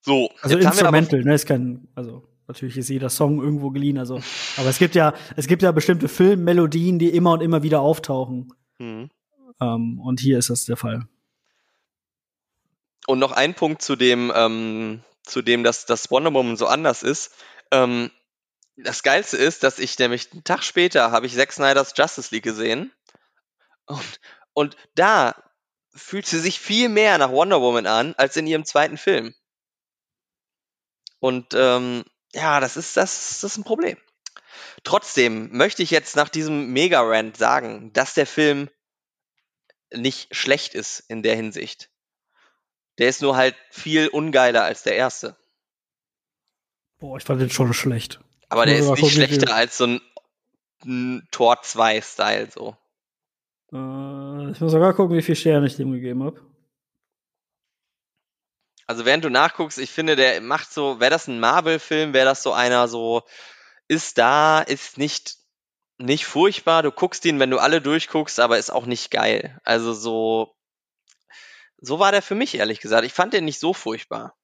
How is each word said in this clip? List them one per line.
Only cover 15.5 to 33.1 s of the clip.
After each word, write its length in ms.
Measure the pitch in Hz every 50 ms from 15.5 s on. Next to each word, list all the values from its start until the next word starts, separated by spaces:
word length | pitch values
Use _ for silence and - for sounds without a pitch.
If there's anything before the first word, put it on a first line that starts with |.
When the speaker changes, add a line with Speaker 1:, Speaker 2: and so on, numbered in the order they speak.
| 120 120 117
Speaker 1:
dass, 240 | 113 120 - -
dass 240 | - 120 113 - -
Wonder 220 | - 131 147 165 147
Woman 240 | 135 127 120 117
so 100 | 107 117
anders 360 | - 123 143 160 151 120 - -
ist. 300 | - 143 - - - _ _ - - - - _ _
Ähm, 400 | - 131 127 123 123 120 120 123 _ _ _ _ _ _ _ _ _ _ _ _ _
das 260 | - 127 - 123 - -
Geilste 340 | 139 139 170 208 - -
ist, 260 | - 127 156 165 - -
dass 160 | 135 131 -
ich 200 | - 127 - -
nämlich 340 | 131 120 120 120 - _ _
einen 120 | 175 156
Tag 180 | - - - -
später 480 | - - 175 175 180 - 147 120 113 117
habe 140 | 113 117
ich 80 | 127 123
Zack 180 | 123 135 - -
Snyders 400 | - 139 135 135 139 135 - -
Justice 380 | - 143 160 - - 127 - -
League 100 | 110 -
gesehen. 480 | 113 110 107 110 113 113 127 175 - _ _ _ _ _ _ _ _ _ _ _ _ _ _ _ _ _ _ _
Und, 340 | - 143 139 - - - - _ - - _ _ _ _
und 220 | 147 147 143 - _ - _ _
da 400 | - 175 202 220 196 139 120 - - _ _ _ _ _ _ _ _ _ _ _
fühlt 320 | 139 - - - 196 196
sie 140 | - - 165
sich 180 | 160 180 180 -
viel 300 | - - 202 220 247 240
mehr 280 | 214 208 220 214 196 165
nach 120 | 143 127
Wonder 300 | 127 135 160 196 196 156
Woman 260 | 123 123 120 117 110
an, 280 | 92 110 113 120 151 165
als 200 | - 135 135 -
in 100 | 156 156
ihrem 180 | 156 160 156 151
zweiten 320 | - - 151 147 156 147
Film. 380 | 151 - - 196 143 113 113 113 _ _ _ _ _ _ _ _ _ _ _ _ _ _ _ _ _ _ _ _ _ _ _ _ _ _ _ _ _ _ _ _ _ _ - _ _
Und, 340 | - 131 127 127 120 _ -
ähm, 500 | 113 131 127 123 123 123 123 123 120 110 _ _ _ _ _ _
ja, 260 | - 156 160 147 147
das 180 | 131 123 -
ist, 200 | - 170 - -
das, 440 | - 185 185